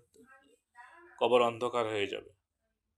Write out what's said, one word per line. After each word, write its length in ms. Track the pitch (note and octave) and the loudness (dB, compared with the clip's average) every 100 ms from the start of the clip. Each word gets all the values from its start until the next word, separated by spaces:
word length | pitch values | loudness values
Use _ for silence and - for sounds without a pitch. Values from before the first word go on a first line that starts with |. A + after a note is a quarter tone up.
| _ _ - - _ _ _ - - - - - | _ _ -20 -20 _ _ _ -20 -20 -20 -20 -4
কবর 240 | A#2+ B2 | 2 4
অন্ধকার 420 | A#2+ A2+ A#2+ A#2+ A2 | 4 0 -4 -4 -4
হয়ে 200 | G#2+ G2 | -2 -4
যাবে, 240 | - - - _ _ _ _ _ | -6 -14 -20 _ _ _ _ _